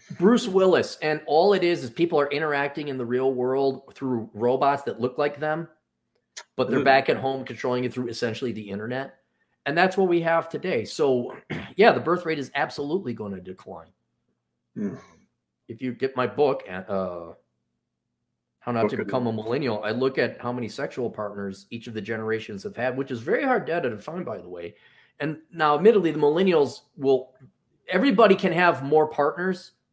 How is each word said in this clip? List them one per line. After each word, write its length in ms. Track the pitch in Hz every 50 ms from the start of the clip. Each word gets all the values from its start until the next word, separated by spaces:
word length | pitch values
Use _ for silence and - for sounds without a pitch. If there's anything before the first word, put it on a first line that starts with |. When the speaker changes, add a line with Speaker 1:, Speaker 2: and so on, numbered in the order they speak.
| _ - - -
Speaker 1:
Bruce 300 | 170 202 247 233 - 220
Willis, 500 | 185 190 190 190 170 131 - - - -
and 200 | 165 156 151 156 -
all 280 | - 143 156 175 208 202
it 100 | 180 170
is 200 | 175 175 147 135
is 60 | 120
people 300 | - - 165 165 170 147
are 100 | 143 139
interacting 580 | 143 143 160 151 147 143 143 143 143 160 147 147
in 80 | 135 127
the 80 | 123
real 280 | 117 123 127 131 135 131
world 580 | 123 123 131 131 135 139 135 131 131 - - -
through 340 | - 139 131 127 113 107 - -
robots 500 | 104 117 123 131 131 143 139 139 139 -
that 160 | 123 101 110
look 160 | 117 123 - -
like 220 | 147 151 143 135
them, 280 | 151 151 156 165 165 - _ _ _ _ _ _ _ _ _ _ _ _ _ - - _ _
but 140 | - 127 -
they're 100 | 117 147
Speaker 2:
Ugh. 60 | 135
Speaker 1:
back 240 | 139 135 135 131 -
at 80 | 139 -
home 260 | 131 135 135 135 123
controlling 400 | - 120 - - 127 123 123 127
it 80 | 120 -
through 140 | 131 127 117
essentially 440 | 113 - 123 117 107 - 139 120
the 180 | 104 107 107 101
internet. 460 | 98 101 107 117 127 131 139 - - _ _ _ _ _ _ _ _ _ _
And 120 | 143 151 170
that's 200 | 185 185 185 202
what 100 | 190 180
we 140 | 175 170
have 260 | 165 165 165 165 - -
today. 380 | - 143 - 185 165 120 107
So, 500 | - - - 156 139 131 123 120 - - - - - -
<clears throat> 200 | - - - -
yeah, 160 | - 214 233
the 80 | - 120
birth 260 | 117 143 180 175 175
rate 140 | 165 160 147
is 120 | 135 123 -
absolutely 580 | 143 156 156 - - 143 143 160 196 196 123 120
gonna 280 | 113 107 101 98 92
decline. 480 | 90 92 92 - - 98 92 82 80 80 _ _ _ _ _ _ _ _ _ _ _ _ _ _ _ _ _
Speaker 2:
Hmm. 200 | - 104 98 - - - - _ _ _ _ _ _ _ _ _ _ _ -
Speaker 1:
If 140 | 113 -
you 120 | 131 127 120
get 220 | - 139 135 -
my 120 | 123 127 117
book, 360 | - 139 147 139 131 - - 98
uh, 640 | 92 92 95 - 101 95 95 90 87 85 85 82 82 - _ _ _ _ _ _ _ _ _ _ _ _ _ _ _ _ _ _ _ _ _ _ _ _
how 120 | _ 123
not 120 | 120 117 113
Speaker 2:
What 60 | 104
Speaker 1:
to 60 | 117 110
Speaker 2:
could 100 | 110 101
Speaker 1:
become 180 | - 131 123
Speaker 2:
it 40 | 117
Speaker 1:
a 20 | 113
millennial, 480 | 110 107 110 120 151 151 123 107 104 -
I 80 | 107
look 260 | 110 120 131 135 135 -
at 220 | 127 113 - -
how 100 | - 120
many 160 | 123 123 117 104
sexual 420 | - - 143 143 - - 123 110
partners 560 | - - 107 101 101 101 101 98 95 - - _
each 160 | 120 117 - 123
of 60 | 110
the 80 | 110
generations 640 | 98 110 113 110 110 110 110 110 113 - 107 95 -
have 120 | 104 98
had, 220 | - 120 131 127 135
which 120 | 139 -
is 100 | 131 113
very 220 | 113 147 220 294 302
hard 220 | 262 254 214 156
data 240 | - 160 185 143 123
to 80 | 110 101
find, 280 | - - 165 185 160
by 120 | 120 110 95
the 120 | 85 87
way. 260 | 90 87 85 85 - _ _ _ _ _ _ _ _ -
And 180 | 147 151 151 - - _
now, 240 | - 165 156 151 147
admittedly, 360 | 147 175 214 233 202 175 160
the 80 | 147 151
millennials 600 | 147 147 151 170 196 190 175 156 143 127 - - - _ _ -
will, 360 | 135 135 135 131 - - _ _ - - _ _ _ _ _ _ _ -
everybody 480 | 180 185 240 285 214 202 226 196 196
can 160 | 190 - 175
have 320 | 160 170 180 175 151 127 135
more 240 | 139 151 156 156 151
partners 640 | - - 143 151 160 175 180 185 185 185 - - _ _ _ _